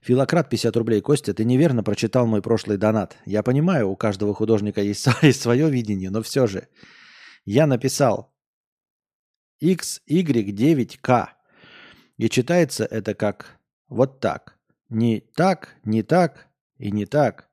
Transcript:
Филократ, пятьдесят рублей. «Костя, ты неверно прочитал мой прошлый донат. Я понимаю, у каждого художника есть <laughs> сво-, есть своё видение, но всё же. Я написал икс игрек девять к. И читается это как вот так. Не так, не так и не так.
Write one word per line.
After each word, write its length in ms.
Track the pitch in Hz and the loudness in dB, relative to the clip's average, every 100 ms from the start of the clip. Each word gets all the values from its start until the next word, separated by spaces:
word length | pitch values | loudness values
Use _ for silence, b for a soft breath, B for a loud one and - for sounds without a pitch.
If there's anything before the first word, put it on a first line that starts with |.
Филократ, 460 | - 127 135 165 147 | 2 0 2 0 0
пятьдесят 260 | 120 117 117 | -2 0 0
рублей. 240 | 113 107 | 0 0
«Костя, 320 | - 147 - | 2 -2 -2
ты 100 | 95 | -2
неверно 380 | 113 127 165 120 | 0 2 2 2
прочитал 420 | 107 101 110 127 117 | -2 -2 0 0 2
мой 160 | 107 | 0
прошлый 360 | 110 113 - 101 | 0 -2 0 0
донат. 400 | 107 110 90 - - | 2 0 -4 -12 -4
Я 160 | 104 | -2
понимаю, 480 | 117 135 170 165 98 | 0 0 2 0 -2
у 60 | 98 | -2
каждого 380 | 107 98 104 | -4 -2 -4
художника 460 | 98 107 110 104 104 | -2 0 0 0 -2
есть 240 | 101 104 - | -4 0 0
<laughs> 0 | |
сво-, 200 | 117 151 | 4 4
есть 160 | - | 4
своё 260 | 120 123 156 | 0 2 2
видение, 420 | 131 107 98 92 | 0 -2 -6 -4
но 120 | 107 | -6
всё 240 | 110 135 117 | -4 0 0
же. 220 | 95 - B B B B B B B | -2 -12 B B B B B B B
Я 220 | - 110 156 | -2 2 2
написал 680 | 123 135 - 131 98 - _ _ _ _ _ _ _ _ _ _ _ _ _ | 2 -2 0 0 0 -8 _ _ _ _ _ _ _ _ _ _ _ _ _
икс 400 | 156 180 - - _ | 0 0 -4 -12 _
игрек 460 | 160 165 120 101 | 0 2 0 -2
девять 440 | 101 139 151 113 - | 0 2 2 -2 -6
к. 360 | - 123 - _ B B B B B B B - | 0 0 0 _ B B B B B B B -6
И 100 | 113 | -2
читается 560 | - 120 175 156 - | 0 0 0 0 -2
это 300 | 110 113 98 | -6 -6 -6
как 440 | 101 104 - - _ _ _ _ | -4 -4 -4 -20 _ _ _ _
вот 320 | 113 135 - | -2 -2 0
так. 380 | 101 - - _ _ _ _ | -6 -6 -12 _ _ _ _
Не 320 | 110 117 110 | -2 0 -2
так, 560 | _ - 185 180 - _ | _ -2 0 0 -10 _
не 180 | 107 110 | -4 -2
так 460 | 104 170 170 - _ _ _ _ | 0 0 0 -4 _ _ _ _
и 120 | 104 | -6
не 160 | 104 101 | -6 -2
так. 420 | 147 127 - _ | 0 0 -2 _